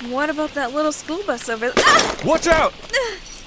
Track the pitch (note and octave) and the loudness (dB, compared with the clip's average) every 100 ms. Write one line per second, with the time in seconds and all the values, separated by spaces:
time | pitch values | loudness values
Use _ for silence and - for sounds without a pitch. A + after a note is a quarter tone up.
0 | A#3+ B3 D4+ D4+ D4+ C#4+ B3+ C#4 D#4 D4 | -6 -2 -2 -2 -4 -2 -4 0 0 -2
1 | - E4 G4+ B3 - A3+ A#3 B3 C5 - | -6 -6 -2 -2 -2 -2 0 4 6 6
2 | - - - D#4 E4+ D#4+ C#4+ - - A#4+ | 4 0 0 2 4 4 2 -2 -4 -2
3 | A#4+ F#4 - - | -2 -6 -12 -12